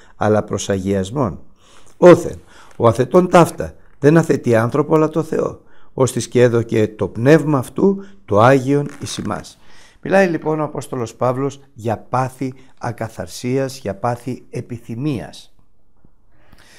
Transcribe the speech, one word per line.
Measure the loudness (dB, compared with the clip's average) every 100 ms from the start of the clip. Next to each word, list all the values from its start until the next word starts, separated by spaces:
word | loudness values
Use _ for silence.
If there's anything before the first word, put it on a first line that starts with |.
| -20 -4
αλλά | 0 0
προς | 0 -8 -4
αγιασμόν. | -4 -2 -2 -4 -4 -6 -6 -16 -20 _ -20 -20 6
Όθεν, | 8 8 4 -12 -18 -20 -20 0
ο | 2
αθετών | 2 2 2 4
ταύτα, | 4 4 0 -10 -10 -20 0
δεν | 4 4
αθετεί | 2 -2 2 2
άνθρωπο, | 2 -2 0 0
αλλά | 0
το | -2
Θεό. | -4 -4 -4 -8 -20 -20 -14
Ώστις | -2 -2 -2 -2
και | 4
έδωκε | 4 4 0 0 0
το | -2 -6
πνεύμα | 0 4 4 4 -2
αυτού, | -4 0 0 0 -8 -20 -2
το | 4
Άγιον | 6 4 2 -2 -2 -10
εις | -12 -8
ημάς". | -8 -8 -12 -20 -20 -20 -20 _
Μιλάει | 0 2 2
λοιπόν | 0 -4 -4
ο |
Απόστολος | -4 -8 -10 -8 -8 -2
Παύλος | -2 -2 -6 -8 -20
για | -10 -6 -6
πάθη | -4 -4 -4 -6 -10 -10 -20 -12
ακαθαρσίας, | -10 -8 -10 -10 -14 -10 -4 -2 -4 -6
για | -10 -6
πάθη | -6 -6 -8 -12 -10
επιθυμίας. | -12 -12 -14 -12 -8 -6 -6 -10 -18 -20 -20 -20 -20 -20 -20 -20 -20 -20 -20 -20 -20 -20